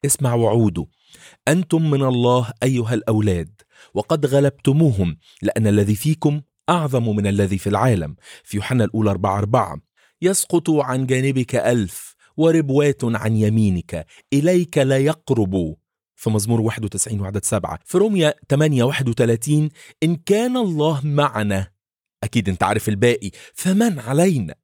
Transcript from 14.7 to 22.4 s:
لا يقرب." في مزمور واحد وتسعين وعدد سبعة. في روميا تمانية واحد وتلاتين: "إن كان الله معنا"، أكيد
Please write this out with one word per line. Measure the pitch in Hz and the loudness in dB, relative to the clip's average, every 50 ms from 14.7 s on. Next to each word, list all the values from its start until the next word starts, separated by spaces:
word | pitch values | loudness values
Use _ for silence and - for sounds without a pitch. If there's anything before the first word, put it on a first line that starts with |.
| - | 0
لا | 151 139 131 139 | 0 2 2 2
يقرب." | 131 135 147 160 _ _ - 135 117 104 92 95 95 87 78 78 _ _ _ _ _ _ _ _ _ | 2 2 0 -2 _ _ -2 0 0 0 0 0 -2 -4 -4 -8 _ _ _ _ _ _ _ _ _
في | - 117 | -4 -2
مزمور | 107 107 101 110 117 113 | -2 -2 0 0 0 0
واحد | 107 113 - - 110 | 0 -2 -4 -4 -8
وتسعين | 101 - 98 - 117 107 101 | -8 -6 -6 -6 -6 -6 -6
وعدد | 101 95 101 101 - | -6 -6 -6 -6 -4
سبعة. | - - 101 85 - 80 - _ | -2 -4 -4 -4 -6 -10 -12 _
في | - - | -4 0
روميا | 180 202 220 208 190 160 151 151 _ - _ | 0 0 2 0 0 0 0 -2 _ -4 _
تمانية | 139 139 151 156 147 127 120 | 0 2 2 2 2 2 0
واحد | 131 139 - 135 123 | 0 0 -2 -2 -2
وتلاتين: | 117 - 123 117 117 113 - 147 147 151 151 151 _ - - - - _ 156 | 0 0 2 0 0 -2 0 0 0 0 0 -2 _ -12 -20 -20 -8 _ -2
"إن | 160 170 | -2 -2
كان | 165 170 - 202 214 233 254 247 | -2 _ 0 0 0 2 -2 -2
الله | 254 233 190 165 151 147 156 160 139 131 | -2 -2 -2 0 0 0 0 0 0 -2
معنا"، | 151 143 147 147 139 - 107 107 104 98 95 95 - _ _ _ _ _ _ _ _ _ _ - | -2 0 0 0 0 -2 -2 -2 -2 -2 -2 -4 -6 _ _ _ _ _ _ _ _ _ _ -10
أكيد | 104 - 120 | -2 -2 0